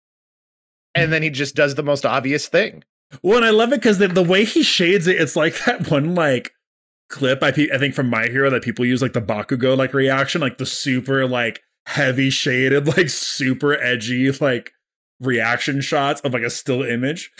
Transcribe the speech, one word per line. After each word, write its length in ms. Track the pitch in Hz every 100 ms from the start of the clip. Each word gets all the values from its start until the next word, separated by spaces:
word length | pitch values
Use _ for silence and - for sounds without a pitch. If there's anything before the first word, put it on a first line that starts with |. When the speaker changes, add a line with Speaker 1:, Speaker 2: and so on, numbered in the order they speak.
| _ _ _ _ _ _ _ _ _
Speaker 1:
And 160 | 170 165
then 100 | 160
he 80 | 156
just 240 | 135 143
does 200 | - 147 139
the 60 |
most 220 | 147 143
obvious 420 | 127 127 131 143 -
thing. 360 | 165 - 80 - _ _ -
Speaker 2:
Well, 140 | 175 240
and 60 | 226
I 40 |
love 220 | 214 233
it 80 | 277
'cause 160 | 233 190
the, 100 | 196
the 140 | 175
way 220 | 175 185
he 180 | 233 339
shades 440 | - - 170 196 165
it, 120 | 180
it's 160 | 156 175
like 180 | 156 -
<laughs> 60 |
that 260 | - 247 170
one, 240 | 147 156
like, 380 | 180 156 123 123 _ _ _ _ _ -
clip 340 | - 131 131
I 100 | 147
pe-, 180 | 139 147
I 60 | 135
think 160 | 143
from 160 | 127 127
My 160 | 113 117
Hero 240 | 127 139
that 120 | 123
people 220 | - 110
use, 160 | 123 127
like, 100 | 127
the 80 | 120
Bakugo, 540 | 110 107 101 131 127 131
like, 180 | 131
reaction, 460 | 139 135 135 135 175
like, 180 | 135 -
the 80 | 131
super, 600 | - 143 127 127 135 131
like, 360 | 123 117 110 _ _ -
heavy 420 | - 135 127 135
shaded, 560 | 131 147 127 131 139 143
<laughs> 100 | 151
like, 120 | 156
super 720 | - - - 131 131 143 147
edgy, 480 | 123 123 110 123 135
like, 400 | 135 143 117 - _ _ _ _ -
reaction 600 | 127 120 113 120 - 139
shots 400 | 135 151 139 151
of, 120 | 139
like, 80 | 123
a 80 | 117
still 320 | - - 127
image. 480 | 131 120 131 175 -